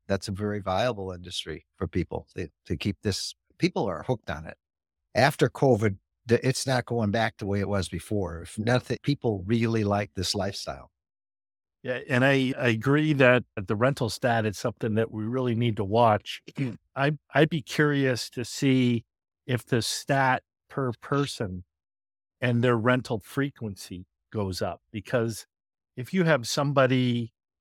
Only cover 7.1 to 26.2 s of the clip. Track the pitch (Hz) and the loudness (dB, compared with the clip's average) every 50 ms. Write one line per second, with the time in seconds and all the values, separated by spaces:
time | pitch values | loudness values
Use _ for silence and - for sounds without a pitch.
7.1 | 98 113 110 113 - - 110 95 101 101 98 95 101 98 90 - 95 82 - - | 2 0 0 -2 -4 -6 -4 -2 -2 -2 -2 0 -2 -2 -2 -4 -6 -10 -6 -4
8.1 | 107 104 95 85 82 82 82 - - 107 107 117 123 123 - - 120 - - - | -4 -4 -4 -4 -8 -10 -14 -10 -8 -4 0 0 0 0 0 -4 -8 -4 -2 -4
9.1 | 143 - - 120 104 95 90 101 117 117 117 113 113 110 104 101 101 101 104 - | -4 -2 -2 -2 -2 -2 -2 -2 0 0 2 0 0 0 0 0 0 0 -2 -4
10.1 | _ 98 90 - - 101 92 98 - - - - 67 67 - - _ _ _ _ | _ -4 -4 -2 -2 -2 -4 -4 -6 -8 -10 -10 -12 -12 -16 -20 _ _ _ _
11.1 | _ _ _ _ _ _ _ _ _ _ _ _ _ _ - 127 127 120 143 - | _ _ _ _ _ _ _ _ _ _ _ _ _ _ -8 -8 -8 -8 -4 -2
12.1 | 135 123 131 139 139 135 131 127 135 - 127 120 113 113 107 135 143 151 156 156 | 0 2 4 4 4 4 2 0 -2 0 0 0 0 2 2 2 2 4 4 2
13.1 | 151 135 131 123 127 123 110 - _ - 98 - 110 101 120 135 135 - 127 107 | 4 6 6 6 6 6 2 -2 _ -8 -6 -4 0 2 2 0 2 0 -2 -4
14.1 | - - - 123 117 113 107 110 98 - - 120 101 - - 113 104 110 113 113 | -2 -2 0 0 2 2 0 -2 -2 -4 -6 -6 -6 -4 -4 -2 0 0 0 -2
15.1 | - 107 107 113 123 131 127 123 117 113 120 120 104 110 101 95 104 117 120 110 | -4 -6 -6 -4 -4 -2 -2 0 0 0 0 0 0 -2 -2 0 4 6 6 6
16.1 | 104 98 - - - - - - - - 139 120 98 - _ _ _ 131 139 147 | 4 4 0 -6 -14 -14 -16 -12 -6 -6 -4 -4 -6 -10 _ _ _ -2 0 0
17.1 | 156 - _ _ - 135 160 156 175 151 - - - - 151 147 143 139 135 131 | 0 -2 _ _ 2 4 4 4 2 -2 -6 -2 0 2 2 2 2 2 2 0
18.1 | 123 110 - - - 127 117 - - - 143 135 131 127 123 123 120 117 - _ | 0 -2 -6 -8 -8 -8 -8 -8 -4 0 2 4 4 4 4 2 0 0 -4 _
19.1 | _ _ _ _ _ _ _ 139 127 117 - - 135 117 107 - - - - - | _ _ _ _ _ _ _ -4 -4 -4 0 0 0 0 0 -2 -4 -6 -2 0
20.1 | 139 135 135 131 127 - - _ _ _ _ _ - 147 135 123 113 - - - | 0 2 4 2 2 0 -2 _ _ _ _ _ -6 -4 -4 -4 -4 -6 -6 -2
21.1 | 143 139 143 131 - - 117 92 92 90 - _ _ _ _ _ _ _ _ _ | -2 0 0 -2 -4 -6 -6 -6 -6 -10 -12 _ _ _ _ _ _ _ _ _
22.1 | _ _ _ _ _ _ 127 127 120 120 123 127 120 113 107 127 127 127 107 - | _ _ _ _ _ _ 0 0 2 4 4 4 2 4 2 2 2 2 0 -4
23.1 | 123 101 - - - 139 135 143 - - 117 107 95 - - - 92 90 90 - | -6 -6 -6 -6 -4 -4 -4 -4 -6 -8 -10 -10 -10 -12 -14 -14 -14 -14 -14 -18
24.1 | _ _ _ _ - 110 101 95 90 - 107 92 82 - _ _ - 107 - - | _ _ _ _ -6 -4 -4 -4 -4 -4 -6 -6 -6 -10 _ _ -12 -12 -4 -2
25.1 | - 123 113 113 104 - - _ _ _ _ _ _ _ _ _ _ - 120 - | 0 0 0 -2 -4 -8 -12 _ _ _ _ _ _ _ _ _ _ -12 -8 -2
26.1 | - 190 | 0 2